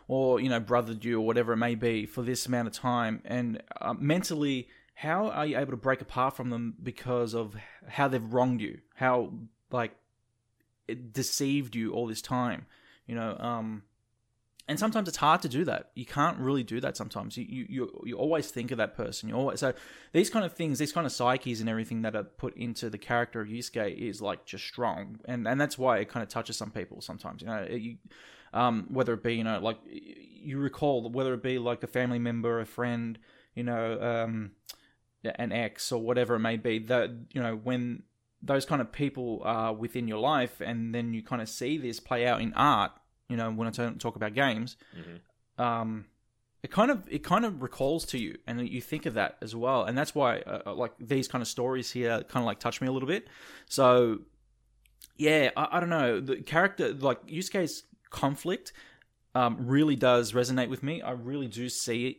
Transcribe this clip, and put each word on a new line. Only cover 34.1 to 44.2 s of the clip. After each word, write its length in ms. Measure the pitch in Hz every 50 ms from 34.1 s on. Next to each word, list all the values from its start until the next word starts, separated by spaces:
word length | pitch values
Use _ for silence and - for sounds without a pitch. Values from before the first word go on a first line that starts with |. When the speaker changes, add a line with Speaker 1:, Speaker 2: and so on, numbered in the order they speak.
| 117 117 113 113 113 110 107 98 - _ _ - - - _ _ _ _ _ _ _ _ -
Speaker 1:
an 280 | 113 - - 120 107
ex 380 | 98 120 117 101 - - - -
or 100 | 127 113
whatever 320 | 113 117 123 123 123 117 120
it 40 | 110
may 160 | 113 113 117
be, 220 | 110 110 120 110 110
that, 300 | 113 117 127 120 - - 120 117 120 -
you 100 | - 131
know, 140 | 120 117 113
when 460 | 107 107 127 127 123 120 123 120 - - _ _ _ _ _ _ _
those 220 | - - 139 139 135
kind 140 | - 156 139
of 120 | 117 -
people 480 | - - 143 135 - 131 123 117 110 - -
are 280 | 107 117 113 113 113
within 340 | 110 107 120 117 - 127 120 113
your 100 | 110 107
life 420 | 120 143 156 139 123 - - -
and 340 | - 117 117 117 113 113 113
then 200 | 120 117 117 113
you 80 | 110
kind 180 | 110 - 135 120
of 60 | 110 110
see 300 | - - 123 135 156 156
this 200 | 131 120 113 -
play 260 | - - 127 120 120
out 140 | 123 117 107
in 100 | 113 113 -
art, 360 | - 139 147 127 104 95 - - - _ _ _ _ _ -
you 80 | 123 117
know, 120 | 113 110
when 160 | 110 110 117 113
I 20 |
t-, 200 | 107 123 120 113 110 -
talk 180 | - 113 -
about 180 | 104